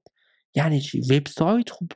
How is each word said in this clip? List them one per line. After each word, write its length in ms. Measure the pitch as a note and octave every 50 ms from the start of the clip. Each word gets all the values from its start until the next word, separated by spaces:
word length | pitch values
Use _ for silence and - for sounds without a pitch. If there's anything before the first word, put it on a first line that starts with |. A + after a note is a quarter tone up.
| _ - _ _ _ _ _ _ _ _ -
یعنی 260 | C#3 D3+ D#3+ D3+ C#3
چی؟ 200 | C#3+ - - B2+ B2 B2+
وبسایت؟ 580 | C3+ D3 C#3+ - - - D#3+ F3 G#3+ A#3+ A#3 -
خب 160 | - - F3+ E3+ -